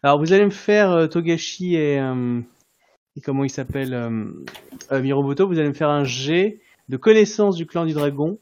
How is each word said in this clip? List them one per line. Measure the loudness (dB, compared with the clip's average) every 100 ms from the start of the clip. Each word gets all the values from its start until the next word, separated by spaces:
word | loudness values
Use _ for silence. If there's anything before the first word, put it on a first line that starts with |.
Alors, | 2 2
vous | 4
allez | 4 4
me |
faire, | 0 0 2 4
euh, | 2 2
Togashi | 0 -2 -2 -4 -8 -2 0
et, | 0 0
euh, | -2 -2 -2 -4 -6 _ _ _ _ _ _ -12
et |
comment | -4 -2
il | -2
s'appelle, | -4 -6 -6 -4 -4
euh, | -4 -6 -8 -12 -18 -20 -20 -20 -4
euh, | -2
Miromoto, | 0 0 0 0 0
vous | 2
allez | 0
me |
faire | 0 0
un | 0
jet | 0 -4 -2 0 0 -4 _ _ -10
de | -2
connaissance | 4 6 6 2 0 0
du | -4
clan | -4 -4
du |
dragon. | -2 -2 -2 -4 -4